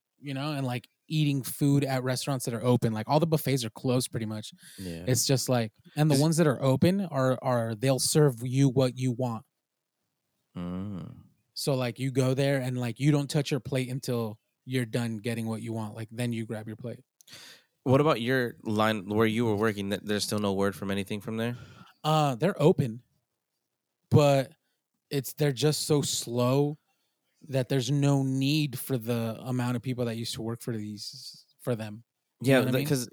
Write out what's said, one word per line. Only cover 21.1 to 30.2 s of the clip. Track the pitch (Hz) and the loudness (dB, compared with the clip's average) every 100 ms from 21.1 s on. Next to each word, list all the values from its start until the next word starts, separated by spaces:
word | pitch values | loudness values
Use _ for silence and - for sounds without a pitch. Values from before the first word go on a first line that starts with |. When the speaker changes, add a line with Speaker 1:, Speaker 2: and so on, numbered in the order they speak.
| 104 | -6
Speaker 2:
from | 113 113 | -6 -4
there? | 117 120 - - - _ | -4 -6 -14 -20 -20 _
Speaker 1:
Uh, | 151 156 143 | 0 2 2
they're | 117 180 - | 0 -2 4
open, | 147 - 123 117 _ _ _ _ _ _ _ _ _ _ - | 4 4 0 -6 _ _ _ _ _ _ _ _ _ _ 2
but | 160 143 139 127 _ _ _ _ _ - | 6 6 4 0 _ _ _ _ _ -6
it's, | 143 - | -6 -4
they're | - 147 | -2 0
just | 120 151 147 - | 2 0 0 2
so | 147 | 0
slow | 135 - - 120 123 135 147 156 _ _ _ _ _ _ 151 | 0 -4 -4 0 2 2 0 -4 _ _ _ _ _ _ -6
that | 131 120 | -2 0
there's | 139 117 | 0 2
no | 143 139 139 | 2 4 4
need | 135 135 135 156 147 120 | 2 0 2 2 0 -4
for | - 131 | -4 -4
the | 110 120 113 110 | -2 -2 -4 -6
amount | 127 127 123 120 | -6 -2 -2 -4
of | |
people | 127 123 117 | -4 -4 -4
that | |
used | 113 | -6